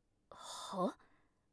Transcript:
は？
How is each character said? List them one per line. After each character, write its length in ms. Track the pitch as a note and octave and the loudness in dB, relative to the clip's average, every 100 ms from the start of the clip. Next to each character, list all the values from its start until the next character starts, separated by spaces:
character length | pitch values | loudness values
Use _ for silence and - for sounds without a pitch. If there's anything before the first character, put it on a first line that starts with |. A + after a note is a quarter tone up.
| _ _ - | _ _ -20
は？ 680 | - - - - F#3+ F#3+ - - - _ _ _ | -14 -10 -8 -2 4 2 2 -16 -20 _ _ _